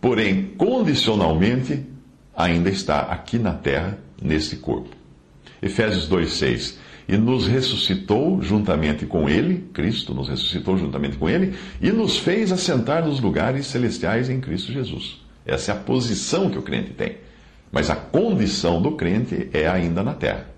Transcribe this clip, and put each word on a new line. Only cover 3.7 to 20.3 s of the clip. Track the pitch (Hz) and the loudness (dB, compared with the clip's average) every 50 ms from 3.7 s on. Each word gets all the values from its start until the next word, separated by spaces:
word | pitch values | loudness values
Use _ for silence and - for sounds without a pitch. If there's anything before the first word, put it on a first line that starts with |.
| 67 71 82 92 107 - - - - - | 0 0 0 -2 -6 -8 -12 -20 -16 -6
neste | - - 78 76 - - - | -2 0 0 0 0 -2 -8
corpo. | - - - - - - - - - - - - - _ _ - - - - - - | -8 -4 -2 -2 -2 -4 -10 -16 -20 -20 -20 -20 -20 _ _ -20 -20 -20 -20 -14 -6
Efésios | - 98 95 - 113 107 98 92 80 78 | -6 -4 0 2 2 2 2 0 0 2
dois | 92 90 82 80 - | 2 2 2 0 0
seis. | - 78 65 60 58 - - - - - - - - - | 0 2 2 0 0 -2 -8 -12 -14 -20 -20 -20 -18 -4
"E | - 92 | 0 2
nos | 104 110 120 131 127 92 | 4 4 4 4 2 2
ressuscitou | 95 120 131 127 - - 104 - - 95 95 - - 104 117 143 170 190 190 | 2 2 2 2 0 -2 -2 0 0 0 -2 2 2 2 2 4 2 2 0
juntamente | - 80 101 107 104 98 85 76 80 76 76 76 - | 2 2 2 2 4 2 2 2 2 0 0 0 -4
com | - - 87 76 71 | -2 0 2 2 4
Ele", | 76 95 135 170 185 175 - - - | 4 4 4 2 0 -2 -4 -8 -6
Cristo | - 73 98 - - - - 71 | -2 -2 0 0 -2 -4 -6 -4
nos | 64 67 65 | -4 -4 -4
ressuscitou | 67 65 - - - 85 - 92 95 92 | -4 -2 -2 -2 -2 -2 0 0 0 0
juntamente | 85 73 69 69 73 71 69 69 | 0 -2 -2 -2 -4 -4 -2 -2
com | 78 80 | 0 0
Ele, | 123 175 190 190 - - - - - - - | 2 2 0 0 -2 -6 -12 -14 -8 0 0
"e | 175 | 2
nos | 214 226 220 - - - | 2 2 2 0 0 0
fez | - 180 180 220 220 190 | 0 0 2 2 2 2
assentar | 185 180 185 185 160 127 113 123 147 165 165 | 0 0 0 0 0 0 2 2 0 0 2
nos | 156 143 131 | 0 0 0
lugares | 120 98 - - 85 120 131 135 139 | 0 0 2 2 0 0 0 -2 -4
celestiais | - - 120 123 110 - - - 82 107 117 127 127 | -4 -2 0 0 0 0 -2 -2 0 0 0 0 0
em | 127 131 | -2 -4
Cristo | 127 - 80 92 - - 120 | -4 -4 -4 -4 -4 -6 -6
Jesus." | 139 127 92 80 - - - - - - - - - - | -6 -6 -6 -6 -8 -10 -12 -14 -16 -20 -20 -20 -14 -6
Essa | - - - - - 101 | -4 -4 -2 -2 -2 -4
é | |
a | 101 | -4
posição | - - 127 131 120 117 104 87 - - - 170 196 - | -2 0 0 0 0 0 -2 -4 -2 -2 0 0 0 0
que | - 73 | -2 -4
o | - | -6
crente | - 69 60 - - - | -4 -4 -4 -4 -6 -6
tem. | - - - - - - - - - - - - - - - | -6 -6 -6 -6 -10 -18 -20 -20 -20 -20 -20 -20 -20 -18 -4
Mas | - - - - | -2 -2 0 0
a | - | -2
condição | - - - - 160 208 233 196 131 110 92 - - - 85 85 82 | -4 -4 0 0 2 2 4 2 2 2 0 0 0 0 2 2 2
do | 98 143 - | 2 0 0
crente | - - 85 92 110 123 - 90 - - - - | 0 0 0 2 0 0 -2 -2 -4 -4 -2 0
é | 78 76 82 | 0 2 2
ainda | 92 92 85 85 82 87 101 | 2 2 0 0 0 0 -2
na | 123 151 | -2 -4
terra. | - - 55 | -2 -2 -2